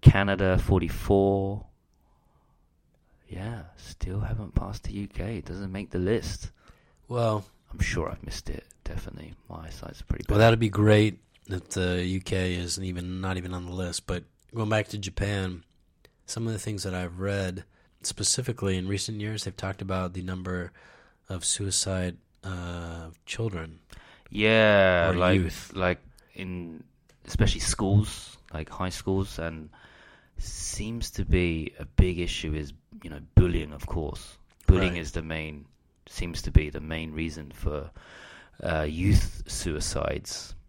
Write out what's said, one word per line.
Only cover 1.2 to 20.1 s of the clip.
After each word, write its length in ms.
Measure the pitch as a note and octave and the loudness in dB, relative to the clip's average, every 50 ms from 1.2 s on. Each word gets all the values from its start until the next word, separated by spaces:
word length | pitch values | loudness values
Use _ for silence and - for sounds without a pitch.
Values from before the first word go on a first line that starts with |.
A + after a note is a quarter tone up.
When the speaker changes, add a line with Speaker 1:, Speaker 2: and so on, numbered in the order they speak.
| G2 G2 G2 G2 G2 G2 G2 G#2 - - - _ _ _ _ _ _ _ _ _ _ _ _ _ _ _ _ _ _ _ _ _ _ _ _ _ _ _ _ _ _ _ | 6 6 4 2 0 -2 -6 -8 -10 -16 -20 _ _ _ _ _ _ _ _ _ _ _ _ _ _ _ _ _ _ _ _ _ _ _ _ _ _ _ _ _ _ _
Speaker 1:
Yeah, 340 | - F2 F#2+ A2 A#2 A2 D#2+ F2 - | -12 -10 -8 -8 -10 -10 -12 -16 -20
still 440 | - - - - - - F#2+ F#2 G2 | -20 -20 -20 -10 -8 -8 -6 -4 -4
haven't 340 | G#2 G#2 A2+ A2 G#2+ F#2 - | -4 -2 -4 -4 -6 -2 -2
passed 300 | - - G2 G#2 - - | -2 -2 -2 -8 -8 -8
the 80 | - G#2 | -8 -6
U 140 | G2+ G2+ | -6 -6
K. 320 | G2 - - - G2+ A2+ G2 | -8 -6 -6 -6 -6 -6 -6
It 60 | - | -8
doesn't 260 | - E2 F#2 G2+ F#2+ F#2 | -8 -10 -8 -8 -6 -6
make 180 | G2 G#2 - | -6 -8 -6
the 80 | - F#2+ | -4 -2
list. 520 | F2+ F#2+ A2 A2+ - - - - - - - _ _ - - _ _ _ _ _ _ _ | 0 2 0 0 0 -4 -8 -8 -10 -12 -14 _ _ -20 -20 _ _ _ _ _ _ _
Speaker 2:
Well, 360 | A#2+ B2 A#2 A2+ A2 G#2+ G2 - _ _ _ _ | -4 -2 0 0 0 0 -4 -8 _ _ _ _
Speaker 1:
I'm 80 | - - | -4 -2
sure 300 | - - - - D#2+ - | -2 0 0 -2 -2 -4
I've 140 | - - - | -6 -8 -10
missed 240 | - - - - - | -10 -10 -10 -8 -8
it, 160 | - - - _ - _ _ | -8 -8 -10 _ -20 _ _
definitely. 500 | - E2 E2 - - - C#2 D#2 D#2+ - - _ _ | -8 -8 -8 -8 -10 -12 -14 -16 -16 -18 -20 _ _
My 160 | F2 E2 D#2+ | -16 -14 -14
eyesight's 340 | D#2+ - - - - - - - | -14 -14 -14 -14 -14 -14 -16 -4
pretty 220 | - - - - - | -4 -4 -4 0 0
Speaker 2:
Well, 100 | - G#2 | 4 8
Speaker 1:
bad. 80 | A2 | 8
Speaker 2:
that'd 120 | A#2 A#2 A2+ | 8 8 6
be 120 | A#2 A2 | 4 0
great 480 | F#2+ G2 G#2+ G#2+ G#2+ G#2+ G#2+ G#2+ F#2 - _ _ _ _ _ - | 2 4 6 8 8 8 8 4 2 -4 _ _ _ _ _ -8
that 220 | G2 F#2 - - | -8 -8 -8 -6
the 340 | - G2 F2+ F2+ F2+ F2+ F2+ | -4 -2 -2 0 0 0 -2
U 160 | F2+ F#2+ F#2+ | -2 -2 -4
K 340 | F#2 - - F#2+ F#2 F#2 F2+ | -4 -2 -2 0 0 0 -2
isn't 280 | F2 F2 F2 F2 F#2+ F#2+ | -2 -4 -4 -6 -6 -6
even, 380 | F#2 F2+ F2 F2 F2+ F#2 F#2 | -6 -6 -6 -6 -8 -8 -6
not 160 | F#2 F#2+ F#2 | -4 -4 -4
even 160 | F#2 F2 F#2 F2+ | -4 -4 -6 -8
on 140 | F2+ F2+ | -8 -8
the 60 | F2+ F2+ | -8 -6
list. 340 | F#2 F#2 F2 F2 - - | -6 -6 -4 -6 -8 -6
But 180 | - F#2+ F2+ E2+ _ _ _ _ _ - | -6 -8 -8 -8 _ _ _ _ _ -6
going 160 | A2+ A2 G#2+ | -4 -2 0
back 180 | A2 A2 G#2 - | 0 0 0 -2
to 100 | - G#2 | -6 -8
Japan, 640 | G2 G2 F#2 - G2+ G2+ G#2 G2+ F#2+ F#2 F2+ F2 - _ _ _ _ _ _ _ _ _ _ _ _ | -8 -6 -4 -2 -2 0 0 -2 -2 -4 -6 -10 -14 _ _ _ _ _ _ _ _ _ _ _ _
some 220 | - - - A#2 | -12 -8 -6 -4
of 60 | A2+ A2 | -4 -6
the 40 | G#2 | -6
things 260 | - - G#2+ G2+ - | -6 -6 -6 -6 -6
that 100 | F#2+ F#2 | -4 -4
I've 260 | F2+ F2+ F2 E2+ F2+ | -4 -6 -6 -6 -6
read, 440 | F#2+ G2+ G2+ G2 F#2+ F#2 F2+ F#2+ F#2+ _ _ _ _ _ _ _ _ | -4 -2 -2 -2 -2 -4 -4 -8 -12 _ _ _ _ _ _ _ _
specifically 760 | - - - G#2+ - - - B2 - A#2 - - G2 F#2+ F#2 | -10 -6 -4 -2 -2 0 -2 -2 -6 -6 -4 -2 -2 -2 -2
in 100 | F2+ F#2+ | -2 -2
recent 320 | G2+ G2 - - A2+ G#2 | -4 -4 -4 -6 -8 -8
years, 240 | G#2 G#2 G#2+ G#2 - | -6 -6 -6 -6 -8
they've 120 | G2 F#2 | -10 -10
talked 260 | - - F#2+ F#2+ - G2+ | -8 -8 -8 -6 -6 -6
about 320 | F#2+ F#2+ F#2 F#2 F2+ | -4 -4 -2 -2 -4